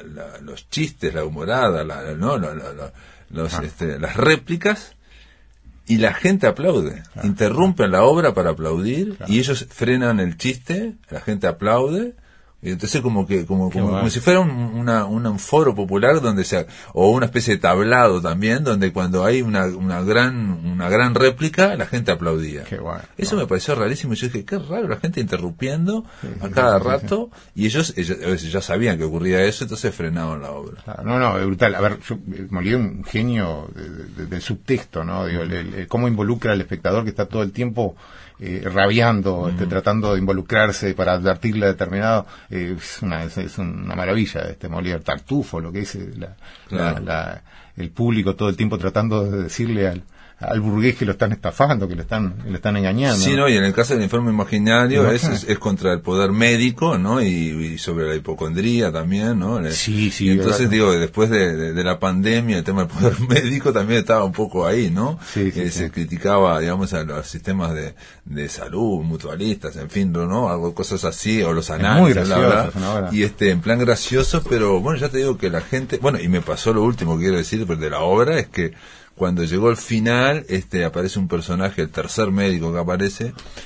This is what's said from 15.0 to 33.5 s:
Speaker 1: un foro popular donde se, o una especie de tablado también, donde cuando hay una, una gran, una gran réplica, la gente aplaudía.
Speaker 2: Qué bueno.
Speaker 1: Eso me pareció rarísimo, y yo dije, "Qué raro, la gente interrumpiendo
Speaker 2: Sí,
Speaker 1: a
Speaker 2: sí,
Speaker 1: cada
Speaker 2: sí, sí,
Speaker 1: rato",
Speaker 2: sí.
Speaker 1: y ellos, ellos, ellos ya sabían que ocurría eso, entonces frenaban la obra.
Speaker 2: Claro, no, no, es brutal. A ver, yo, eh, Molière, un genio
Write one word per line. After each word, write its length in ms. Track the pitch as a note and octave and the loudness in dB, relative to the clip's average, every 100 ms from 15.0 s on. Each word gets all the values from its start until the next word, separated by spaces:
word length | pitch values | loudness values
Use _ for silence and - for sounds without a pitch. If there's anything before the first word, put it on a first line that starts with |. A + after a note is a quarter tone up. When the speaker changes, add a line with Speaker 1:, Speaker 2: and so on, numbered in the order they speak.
Speaker 1:
un 340 | G2+ A2 A#2+ G2+ | 0 -2 -2 -2
foro 360 | - D3+ D3 | 2 4 4
popular 460 | G#2 F#2+ G2+ A#2+ D#3 | 2 0 2 4 4
donde 200 | B2 G2 | 2 0
se, 240 | F2+ F#2 D#2+ - - | 0 -2 -4 -8 -6
o 160 | - F#2+ | 4 6
una 160 | B2 B2 | 6 2
especie 280 | B2+ A2+ | 0 0
de 60 | G2 | 2
tablado 600 | F2 F#2 G#2+ B2 A#2 F2+ | 4 4 4 6 6 4
también, 420 | E2+ E2+ A2 B2 | 0 0 2 2
donde 280 | D3 G#2 F#2+ | 2 2 0
cuando 320 | F2+ F2+ F#2 | 0 0 2
hay 180 | G2 B2+ | 4 2
una, 240 | A#2 G2+ F#2 | 2 0 0
una 340 | F2+ F#2 F2+ | -2 -2 -2
gran, 640 | F#2 A2 B2+ B2 G#2 E2+ | 2 4 2 0 -2 -4
una 240 | E2+ F2+ F2 | -4 -4 2
gran 260 | G#2+ B2 | 2 4
réplica, 600 | A#2+ C3 B2+ D#3 E3+ G3 G3 | 4 4 4 0 2 2 2
la 80 | - | -4
gente 240 | B2 G#2+ | -2 -2
aplaudía. 540 | E2+ E2+ D#2+ D#2 D2 | 0 0 -2 -4 -8
Speaker 2:
Qué 140 | - G2 | -10 -10
bueno. 240 | E2 E2+ E2+ - | -8 -10 -12 -8
Speaker 1:
Eso 180 | F#3+ G#3 | -4 -2
me 100 | G#2+ | 0
pareció 280 | F#2 - C3+ | -2 0 0
rarísimo, 380 | G#2+ C#3+ C3+ | 0 -2 -4
y 20 | G#2+ | -4
yo 100 | B2 | -4
dije, 160 | A#2+ F#2+ | -6 -6
"Qué 120 | G3 | -8
raro, 300 | C#3 F#3+ G3+ | -6 -4 -4
la 80 | G#2+ | -4
gente 240 | E3 F3+ | -4 -2
interrumpiendo 840 | G#2 F2+ F2 E2 C3 D3+ F3 A3 A3+ - | -2 -4 -6 -6 -4 0 0 -2 -6 -12
Speaker 2:
Sí, 60 | B2+ G2+ | -12 -8
Speaker 1:
a 60 | G2+ | -4
Speaker 2:
sí, 40 | |
Speaker 1:
cada 240 | G2 B2 G2 | 2 4 4
Speaker 2:
sí, 40 | |
sí, 40 | A#2 | 4
Speaker 1:
rato", 400 | C3+ - G3+ A#3 - - | 0 0 -2 -4 -12 -12
Speaker 2:
sí. 80 | - | -2
Speaker 1:
y 40 | G#2+ | 0
ellos, 260 | C3+ E3 F#2+ | 2 0 -2
ellos, 220 | E2+ - | -4 -4
ellos 300 | E2+ F#2 E2 | -2 -2 -2
ya 120 | F#2 | -4
sabían 340 | - F#2+ A#2 E2 | -2 0 0 0
que 80 | |
ocurría 400 | D#2+ E2 F#2 F#2 | -2 -2 2 4
eso, 200 | G2+ G#2+ | 2 0
entonces 300 | A2 F2 A2+ | -6 -4 -4
frenaban 460 | - E2 E2+ E2 D#2 | -4 -4 -4 -4 -6
la 100 | C#2+ | -8
obra. 320 | C#2+ - - | -12 -12 -16
Speaker 2:
Claro, 220 | - - | -14 -8
no, 140 | A2 B2+ | -2 0
no, 180 | B2 F#2+ | 2 2
es 80 | G2 | 0
brutal. 280 | F#2+ A2+ | 2 2
A 60 | F#2+ | 2
ver, 160 | G2+ G#2+ - | 0 -2 -8
yo, 60 | G#2+ F2+ | -10 -10
eh, 160 | G2 F#2+ | -12 -8
Molière, 260 | F#2 F#2 B2 | -4 0 0
un 280 | G#2+ G2 | 0 -4
genio 640 | - A2 A#2+ A#2 F2+ | -6 -2 0 0 -2